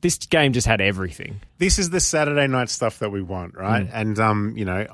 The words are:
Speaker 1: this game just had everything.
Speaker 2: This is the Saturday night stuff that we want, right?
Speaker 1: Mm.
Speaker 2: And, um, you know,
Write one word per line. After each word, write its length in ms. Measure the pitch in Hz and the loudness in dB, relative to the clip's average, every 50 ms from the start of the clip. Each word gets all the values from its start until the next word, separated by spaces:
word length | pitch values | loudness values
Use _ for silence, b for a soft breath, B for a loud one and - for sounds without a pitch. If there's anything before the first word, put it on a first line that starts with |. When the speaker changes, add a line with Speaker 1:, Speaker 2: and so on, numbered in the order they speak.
Speaker 1:
this 160 | - 175 - - | -2 -2 -2 -2
game 340 | - - - 160 147 139 120 | -4 0 2 4 4 4 4
just 120 | 123 - | 2 2
had 140 | - 113 101 | 2 2 4
everything. 600 | 95 98 98 92 95 87 - - - - 98 98 - - _ - | 4 2 0 0 -4 -6 -8 -10 -14 -14 -14 -14 -16 -12 _ 0
Speaker 2:
This 200 | 180 190 - - | 2 2 4 4
is 120 | 190 170 | 2 0
the 100 | 175 180 | 0 0
Saturday 460 | - - - 156 151 147 147 147 139 | 0 0 0 0 0 2 2 2 2
night 240 | 135 131 127 120 110 | 2 2 0 -2 -2
stuff 300 | - - 123 110 - - | -4 -2 -2 -2 -2 -2
that 100 | 117 104 | -6 -4
we 100 | 101 98 | -4 -4
want, 360 | 95 85 95 92 87 85 - | -6 -6 -6 -8 -8 -10 -10
right? 300 | 92 92 101 117 - 98 | -6 -2 0 0 0 0
Speaker 1:
Mm. 40 | 95 - | -2 -4
Speaker 2:
And, 260 | 113 107 110 107 107 | -4 -4 -2 0 2
um, 340 | 110 110 104 104 104 107 113 | 2 2 2 2 0 -2 -4
you 80 | 113 104 | -4 -4
know, 220 | 92 90 95 107 - | -2 -2 -4 -4 -6